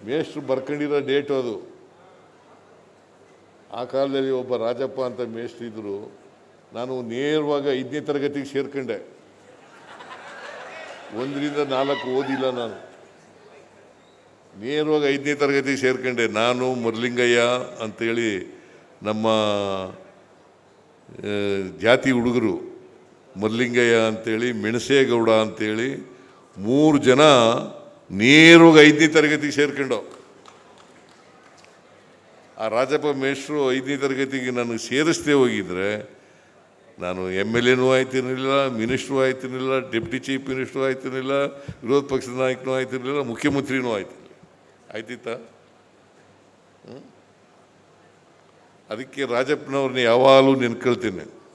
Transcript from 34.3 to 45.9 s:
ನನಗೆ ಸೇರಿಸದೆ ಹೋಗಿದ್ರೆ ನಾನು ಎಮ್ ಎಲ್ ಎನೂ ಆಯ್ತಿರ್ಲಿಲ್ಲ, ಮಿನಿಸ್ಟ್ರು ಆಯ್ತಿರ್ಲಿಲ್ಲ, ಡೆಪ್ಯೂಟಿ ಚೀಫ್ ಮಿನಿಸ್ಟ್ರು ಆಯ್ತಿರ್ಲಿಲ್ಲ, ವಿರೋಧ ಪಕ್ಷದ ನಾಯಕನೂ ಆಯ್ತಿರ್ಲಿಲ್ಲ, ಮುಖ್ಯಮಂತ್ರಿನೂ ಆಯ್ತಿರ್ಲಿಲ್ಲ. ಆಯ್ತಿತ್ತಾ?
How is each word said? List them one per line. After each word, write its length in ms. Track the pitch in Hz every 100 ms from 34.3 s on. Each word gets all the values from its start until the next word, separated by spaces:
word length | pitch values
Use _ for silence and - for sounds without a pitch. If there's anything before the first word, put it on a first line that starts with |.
| 131 127
ನನಗೆ 260 | 123 120 113
ಸೇರಿಸದೆ 560 | - 127 151 165 -
ಹೋಗಿದ್ರೆ 840 | 143 123 107 90 90 98 107 107 - _ _ _ _ _ _ _ -
ನಾನು 320 | 90 92 92
ಎಮ್ 240 | 92 104 117
ಎಲ್ 120 | 120
ಎನೂ 260 | 127 131
ಆಯ್ತಿರ್ಲಿಲ್ಲ, 720 | 131 131 131 127 127 135 139 135
ಮಿನಿಸ್ಟ್ರು 540 | 117 113 131 - 135
ಆಯ್ತಿರ್ಲಿಲ್ಲ, 580 | 131 131 131 127 131 131
ಡೆಪ್ಯೂಟಿ 400 | 127 117 117 131
ಚೀಫ್ 300 | 131 135 135
ಮಿನಿಸ್ಟ್ರು 360 | 131 127 139 135
ಆಯ್ತಿರ್ಲಿಲ್ಲ, 460 | 131 135 131 131 139 139 139 - -
ವಿರೋಧ 280 | 117 139 139
ಪಕ್ಷದ 180 | 135 120
ನಾಯಕನೂ 460 | 123 131 127 131 131
ಆಯ್ತಿರ್ಲಿಲ್ಲ, 460 | 127 127 123 143
ಮುಖ್ಯಮಂತ್ರಿನೂ 720 | 127 113 147 139 113 131 123 107
ಆಯ್ತಿರ್ಲಿಲ್ಲ. 400 | 90 - - - - _ _ _ _
ಆಯ್ತಿತ್ತಾ? 400 | 110 113 120 113 117 - _ _ _ _